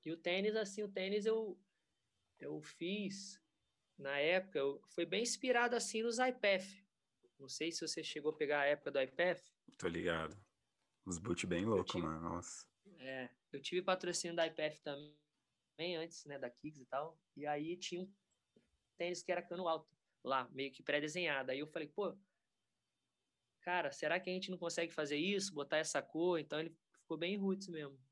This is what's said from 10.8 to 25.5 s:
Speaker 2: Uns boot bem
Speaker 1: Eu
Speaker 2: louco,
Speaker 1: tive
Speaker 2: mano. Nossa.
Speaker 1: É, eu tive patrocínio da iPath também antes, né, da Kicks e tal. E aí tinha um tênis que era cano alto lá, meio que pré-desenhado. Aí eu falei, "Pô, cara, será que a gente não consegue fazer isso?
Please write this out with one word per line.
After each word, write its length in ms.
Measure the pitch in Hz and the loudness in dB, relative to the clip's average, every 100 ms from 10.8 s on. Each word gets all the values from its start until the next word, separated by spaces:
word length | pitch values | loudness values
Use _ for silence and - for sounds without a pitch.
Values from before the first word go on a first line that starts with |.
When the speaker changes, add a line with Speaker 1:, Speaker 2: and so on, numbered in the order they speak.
| _ _ - | _ _ -6
Speaker 2:
Uns 120 | 87 | -4
boot 280 | 98 87 92 | -2 -2 0
bem 160 | 85 | 0
Speaker 1:
Eu 60 | 104 | 4
Speaker 2:
louco, 220 | 107 - | 2 2
Speaker 1:
tive 120 | 87 | -2
Speaker 2:
mano. 160 | 80 80 | -2 -2
Nossa. 460 | 85 87 - - - _ 202 - | -4 -6 -8 -12 -16 _ -20 -12
Speaker 1:
É, 300 | 131 131 123 _ _ | -8 -6 -8 _ _
eu 80 | 139 | -8
tive 220 | 143 180 | -2 -2
patrocínio 520 | 190 185 180 170 175 170 | 2 2 2 -2 -2 2
da 100 | 160 | 2
iPath 320 | 156 151 151 | 2 -2 -2
também 1160 | - 143 147 147 _ _ _ _ _ - 170 170 | -6 -6 -8 -20 _ _ _ _ _ -6 -2 -2
antes, 280 | 170 165 | -4 -8
né, 140 | 147 139 | -10 -6
da 120 | 123 | -6
Kicks 300 | - 151 151 | -6 -10 -10
e 60 | 123 | -4
tal. 320 | 135 160 160 _ - | -4 -4 -8 _ -6
E 100 | 147 | -2
aí 300 | 147 156 180 | 0 -2 -4
tinha 240 | - 175 | -4 -6
um 120 | 190 - _ _ _ _ _ _ _ _ | -6 -12 _ _ _ _ _ _ _ _
tênis 260 | 175 175 | -4 -2
que 100 | - | 0
era 100 | 175 | -2
cano 260 | 180 175 175 | 0 -2 0
alto 200 | 160 156 _ _ _ | 0 -2 _ _ _
lá, 240 | 131 135 120 | 2 2 2
meio 220 | 135 135 | -4 -6
que 100 | 127 | -4
pré-desenhado. 680 | - 147 151 160 170 139 127 | 0 2 2 0 0 0 0
Aí 80 | 131 | -2
eu 80 | 151 | -2
falei, 220 | 165 151 | -4 -6
"Pô, 280 | - 196 - _ _ _ _ _ _ _ _ _ _ _ _ _ _ | -2 -2 -2 _ _ _ _ _ _ _ _ _ _ _ _ _ _
cara, 280 | - 180 147 | 0 0 0
será 280 | 139 151 175 | -2 0 0
que 100 | 190 | 0
a 20 | |
gente 180 | 185 190 | -4 -2
não 80 | 180 | -4
consegue 340 | 170 170 170 | -2 -2 -2
fazer 240 | - 147 147 | -2 0 2
isso? 380 | 175 202 196 | 4 2 0